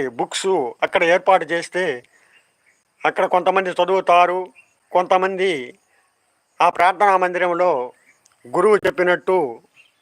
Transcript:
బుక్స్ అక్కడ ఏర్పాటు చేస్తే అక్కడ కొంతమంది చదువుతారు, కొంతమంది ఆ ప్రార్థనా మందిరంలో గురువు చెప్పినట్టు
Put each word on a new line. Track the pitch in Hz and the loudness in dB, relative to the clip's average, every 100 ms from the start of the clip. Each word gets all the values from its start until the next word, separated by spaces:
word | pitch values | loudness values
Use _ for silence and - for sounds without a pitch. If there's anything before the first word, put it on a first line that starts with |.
| 131 120 | -2 -4
బుక్స్ | 180 - 190 185 120 - 156 | -6 -4 -2 -2 -2 -4 -2
అక్కడ | 190 170 180 | 0 2 2
ఏర్పాటు | 185 185 156 | 4 2 2
చేస్తే | 170 - 175 185 123 - _ _ _ _ _ _ _ _ _ 156 | -6 -6 -6 -4 -6 -10 _ _ _ _ _ _ _ _ _ -4
అక్కడ | 160 185 | -2 0
కొంతమంది | 180 175 190 185 170 | 0 0 -2 -2 -2
చదువుతారు, | 175 190 180 175 180 180 180 _ _ _ _ 180 | 0 0 2 4 4 0 -8 _ _ _ _ -2
కొంతమంది | 180 185 190 190 190 147 123 - _ _ _ _ _ _ _ - | 2 0 0 -2 -4 -4 -8 -18 _ _ _ _ _ _ _ 0
ఆ | 170 175 | 0 2
ప్రార్థనా | 175 185 202 190 | 0 2 2 2
మందిరంలో | 180 175 180 170 180 139 123 - _ _ _ _ 120 147 | 0 -2 -2 0 0 -2 -4 -12 _ _ _ _ -8 0
గురువు | 208 202 185 | 2 2 0
చెప్పినట్టు | 175 180 175 - 185 135 113 _ _ _ _ | 0 0 0 0 -2 -2 -6 _ _ _ _